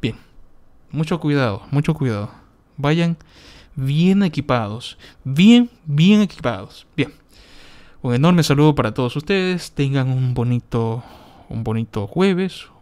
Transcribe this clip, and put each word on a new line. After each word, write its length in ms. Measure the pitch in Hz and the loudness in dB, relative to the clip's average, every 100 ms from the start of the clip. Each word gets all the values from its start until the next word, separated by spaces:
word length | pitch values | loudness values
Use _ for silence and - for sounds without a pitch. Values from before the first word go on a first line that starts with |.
Bien, 140 | 113 107 - - - - - - _ | -6 -8 -18 -20 -20 -20 -20 -20 _
mucho 280 | 143 160 170 | -6 -4 -2
cuidado, 420 | 151 143 123 98 - | 0 0 0 -4 -4
mucho 240 | 139 156 | -2 0
cuidado. 360 | 156 131 104 104 - _ _ _ - | -2 -2 -4 -8 -14 _ _ _ -6
Vayan 400 | 143 160 170 165 - - - - - | -2 0 0 -2 -10 -20 -20 -20 -18
bien 480 | - 135 147 180 196 | -8 -4 2 2 4
equipados, 760 | 196 151 - 123 104 110 - - - _ | 2 -2 -2 -2 -2 -8 -14 -18 -20 _
bien, 460 | 131 135 196 240 240 _ | -6 4 8 8 4 _
bien 360 | 160 143 175 214 | -4 2 4 6
equipados. 640 | 202 - 123 101 101 - - - | 2 -2 -6 -6 -12 -20 -14 -6
Bien, 160 | 135 - _ _ - - - - - - | -6 -6 _ _ -20 -20 -20 -20 -20 -12
un 140 | 127 | -4
enorme 280 | 120 160 175 | 2 4 4
saludo 320 | 151 139 151 | 2 4 4
para 200 | 143 113 | 4 -2
todos 220 | 117 123 147 | -2 -4 -4
ustedes. 560 | 139 196 185 180 - | -4 -2 -2 -4 -8
Tengan 380 | - 139 139 131 | -6 -2 -2 -2
un 220 | 131 131 | -2 -2
bonito, 680 | 120 120 123 - 120 113 113 - - - - - | -2 -2 -2 -2 -4 -4 -6 -12 -20 -20 -20 -12
un 160 | 110 | -8
bonito 420 | 110 113 113 - 101 | -4 -4 -4 -8 -6
jueves 600 | - 190 180 190 - - _ | -2 0 0 -4 -8 -20 _